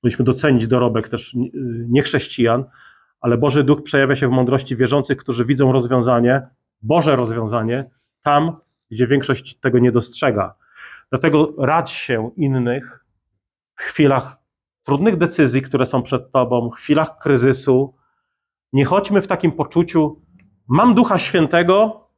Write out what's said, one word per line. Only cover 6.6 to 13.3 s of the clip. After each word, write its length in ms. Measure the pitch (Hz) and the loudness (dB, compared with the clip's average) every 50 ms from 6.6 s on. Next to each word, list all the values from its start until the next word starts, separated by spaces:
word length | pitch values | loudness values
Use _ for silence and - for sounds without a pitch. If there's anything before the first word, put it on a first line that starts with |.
| _ _ _ _ | _ _ _ _
Boże 340 | - 107 147 170 151 156 139 | -4 0 0 2 2 2 0
rozwiązanie, 760 | 127 123 113 113 117 113 107 110 117 110 113 120 131 135 135 _ _ _ _ _ _ | 0 0 -4 -4 -6 -6 -4 -4 -4 -4 -2 -4 -6 -6 -10 _ _ _ _ _ _
tam, 340 | _ 147 147 147 156 165 165 - _ _ _ _ _ _ | _ 0 2 2 0 0 -6 -8 _ _ _ _ _ _
gdzie 160 | 113 110 123 113 | -4 -4 0 0
większość 520 | 139 139 131 - 131 117 - - - _ | 0 0 0 -2 -4 -4 -6 -18 -20 _
tego 200 | _ 135 117 123 | _ 0 2 4
nie 120 | 123 127 | 2 4
dostrzega. 640 | 123 123 113 - - - - 135 113 101 95 95 - _ _ _ _ - - - - - _ _ | 2 0 -2 -2 -10 -4 -2 -2 -2 -2 -4 -6 -8 _ _ _ _ -20 -20 -20 -20 -20 _ _
Dlatego 440 | - 131 - 165 147 151 156 151 151 151 | -6 -2 0 2 2 2 2 0 -2 -4
radź 340 | 139 127 151 165 - - | -2 0 0 0 -2 -4
się 400 | - - - - 127 113 110 120 - | -10 -12 -6 -4 -4 -4 -4 -6 -4
innych 720 | - 156 139 135 131 120 120 123 139 127 - - - _ _ _ _ _ _ | -4 -2 -2 0 0 -2 -2 -4 -6 -8 -14 -20 -20 _ _ _ _ _ _